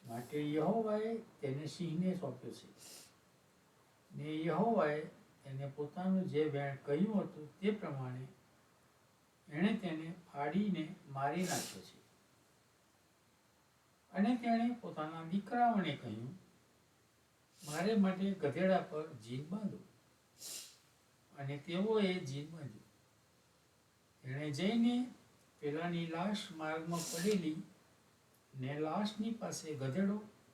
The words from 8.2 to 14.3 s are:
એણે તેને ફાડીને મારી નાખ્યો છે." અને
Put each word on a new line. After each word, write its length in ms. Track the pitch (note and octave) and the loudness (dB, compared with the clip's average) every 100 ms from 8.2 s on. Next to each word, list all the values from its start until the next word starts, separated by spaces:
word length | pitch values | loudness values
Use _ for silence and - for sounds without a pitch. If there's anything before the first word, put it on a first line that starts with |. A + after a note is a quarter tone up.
| C3 - - _ _ _ _ _ _ _ _ _ - | -10 -16 -20 _ _ _ _ _ _ _ _ _ -8
એણે 220 | D3+ G3+ A3+ | 2 2 2
તેને 380 | F3+ D#3+ D#3+ F3+ - | -2 -4 -6 -10 -10
ફાડીને 600 | C#3+ D3 F#3 G#3 E3 D#3 - - | -4 0 2 2 0 -2 -8 -10
મારી 340 | C3 C3+ E3 | -2 0 0
નાખ્યો 400 | F3+ C3 - F#2+ | 0 -2 -4 -10
છે." 220 | - - - _ _ _ _ _ _ _ _ _ _ _ _ _ _ _ _ _ _ _ _ | -16 -20 -20 _ _ _ _ _ _ _ _ _ _ _ _ _ _ _ _ _ _ _ _
અને 240 | F3+ A3 | 2 4